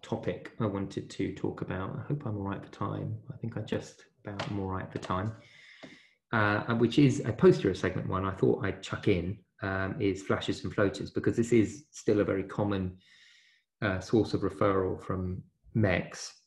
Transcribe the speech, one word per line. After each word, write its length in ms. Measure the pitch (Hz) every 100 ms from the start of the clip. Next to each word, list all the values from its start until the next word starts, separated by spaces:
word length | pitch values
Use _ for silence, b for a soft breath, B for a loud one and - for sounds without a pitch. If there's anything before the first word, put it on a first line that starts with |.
topic 520 | - 107 - 90 - -
I 40 | 113
wanted 440 | 98 95 - -
to 240 | - 92
talk 260 | - 104 -
about, 400 | - 92 95 -
I 80 | -
hope 180 | 147 117
I'm 120 | 104
all 60 |
right 200 | 98 98
for 80 | -
time. 460 | - 101 101 101 107 -
I 20 | -
think 220 | 117 110
I 40 |
just 440 | 113 - - - - _
about 260 | - 101 -
am 120 | 101
all 60 | 95
right 220 | 92 -
for 100 | -
time, 340 | - 92 104 113 B B B B B B B B _
uh, 320 | 113 104 104 -
and 100 | 117
which 180 | 120 -
is 240 | 143 120 123
a 80 |
posterior 420 | - 185 - 101 90
segment 320 | 95 104 -
one 160 | 95
I 80 | 95
thought 320 | 92 127 120
I'd 180 | 98 -
chuck 280 | - - -
in, 300 | 92 85 104 _ _
um, 340 | 101 95 95 -
is 220 | 98 92
flashes 420 | - 104 - 95
and 100 | 95
floaters, 380 | - 98 95 90
because 240 | - - 104
this 160 | 117
is 320 | 117 101 - -
still 300 | - - 104
a 20 |
very 200 | 98 98
common, 520 | 95 - 101 98 92 90 b b b b b b b _
uh, 180 | 110 92
source 340 | - 117 104
of 80 | 95
referral 600 | 98 - 104 95 92 95
from 400 | - 95 92 92 - _ -
mechs. 640 | - 101 90 - - - -